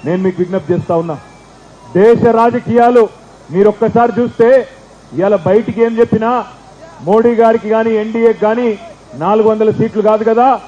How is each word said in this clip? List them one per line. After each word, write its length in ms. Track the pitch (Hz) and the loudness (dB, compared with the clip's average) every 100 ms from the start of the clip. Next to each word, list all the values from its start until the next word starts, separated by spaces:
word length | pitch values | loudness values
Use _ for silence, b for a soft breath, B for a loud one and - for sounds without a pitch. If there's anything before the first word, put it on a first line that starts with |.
నేను 180 | 139 180 | -4 -2
మీకు 140 | 190 180 | -4 -4
విజ్ఞప్తి 340 | 180 190 151 | -4 -6 -4
చేస్తా 240 | 175 - 170 | -6 -2 -4
ఉన్నా. 200 | 170 139 - - - - - - - 180 | -4 -10 -14 -20 -20 -20 -20 -20 -6 2
దేశ 280 | 214 233 | 4 4
రాజకీయాలు 840 | 240 226 233 240 - 233 240 247 214 - - - - | 2 2 0 -2 -2 2 2 2 0 -4 -20 -20 -8
మీరు 180 | 165 208 | 0 0
ఒక్కసారి 440 | 202 226 233 240 214 | 0 -2 0 0 0
చూస్తే 460 | 240 - 233 262 226 - - - - | -4 0 2 2 0 -16 -20 -20 -12
ఇవాళ 240 | 131 196 202 | -4 0 0
బయటికి 460 | 170 202 233 190 | 2 0 0 -2
ఏం 160 | 233 226 | -2 2
చెప్పినా 460 | 233 220 226 247 208 - - - - - | 0 0 -2 -4 -6 -16 -20 -20 -20 -12
మోడీ 320 | 151 214 233 | -2 2 2
గారికి 340 | 226 226 226 208 | 2 2 2 -2
గాని 260 | 220 226 | -2 0
ఎన్డీఏకి 500 | 220 220 226 226 214 | -2 -4 0 0 0
గాని 340 | 208 226 240 202 - - - | -2 0 -2 -4 -12 -20 -20
నాలుగు 340 | 127 165 214 214 | -8 -2 2 2
వందల 220 | 214 220 | 2 -2
సీట్లు 320 | - 220 214 | 0 -4 -2
కాదు 220 | 214 214 | 0 0
కదా 360 | 220 226 254 247 | 0 2 2 0